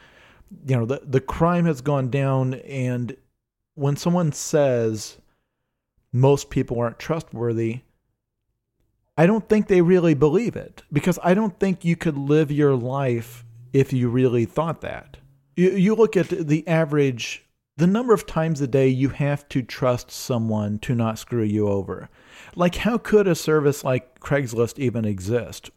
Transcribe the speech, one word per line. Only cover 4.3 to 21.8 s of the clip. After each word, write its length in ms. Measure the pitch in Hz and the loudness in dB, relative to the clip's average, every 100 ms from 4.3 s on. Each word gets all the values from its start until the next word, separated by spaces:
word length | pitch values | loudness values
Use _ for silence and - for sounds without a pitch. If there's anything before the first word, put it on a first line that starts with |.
says 880 | - - 156 143 120 113 110 - - _ _ _ _ _ _ _ _ _ | -4 -2 2 2 2 0 -4 -8 -18 _ _ _ _ _ _ _ _ _
most 380 | 123 131 139 - | 2 4 4 0
people 280 | - 127 117 | -4 -2 -2
aren't 200 | 120 113 | -4 -6
trustworthy, 840 | - 160 - 117 120 113 113 117 - _ _ _ _ _ _ _ _ _ _ _ _ - | -6 -6 -6 -6 -4 -2 -4 -6 -12 _ _ _ _ _ _ _ _ _ _ _ _ 2
I 80 | 165 | 4
don't 220 | 220 - | 4 2
think 200 | 214 208 | 0 4
they 120 | 185 | 4
really 320 | 170 185 170 | 6 4 4
believe 420 | 143 151 165 233 - | 4 4 2 0 -6
it, 260 | - - - | -10 -16 -6
because 260 | 143 185 170 | -2 0 0
I 100 | 170 | 2
don't 240 | 185 220 - | 2 0 -2
think 260 | 196 175 | -2 -2
you 120 | 170 170 | -2 0
could 220 | 170 143 | -2 -2
live 320 | 139 151 151 | 2 2 2
your 220 | 147 147 | 2 2
life 680 | 135 120 135 135 117 113 - - - - | 2 -2 -2 -2 -2 -4 -16 -20 -20 -2
if 200 | 139 135 | 0 2
you 160 | 131 123 | 2 0
really 360 | 123 127 120 | 2 2 2
thought 380 | 113 - 165 151 | 0 -2 -4 -4
that. 340 | - - - - - _ _ - | -10 -12 -16 -20 -20 _ _ 0
You, 140 | 185 | 2
you 240 | 196 185 | 4 2
look 220 | 220 220 196 | 4 2 2
at 120 | 160 | -2
the 380 | 175 156 151 170 | -4 0 -2 0
average, 760 | 160 160 147 139 120 - - _ _ _ - | 0 0 0 0 -2 -8 -12 _ _ _ 0
the 80 | 170 | 2
number 260 | 208 254 | 2 2
of 140 | 208 - | 0 0
times 340 | - 160 151 | -4 -2 -2
a 60 | 139 | -2
day 220 | 135 135 | 2 2
you 200 | 127 135 | 2 -2
have 380 | 123 143 143 - | -2 -2 -4 -6
to 120 | 139 | -6
trust 480 | 117 - 127 123 - | -6 -4 -2 -2 -6
someone 680 | - - 123 113 107 104 104 | -12 -4 -4 -2 -2 -4 -4
to 140 | - | -4
not 240 | 120 113 110 | -2 -2 -4
screw 240 | - 120 | -6 -2
you 240 | 107 107 104 | 0 0 0
over. 420 | 101 | -2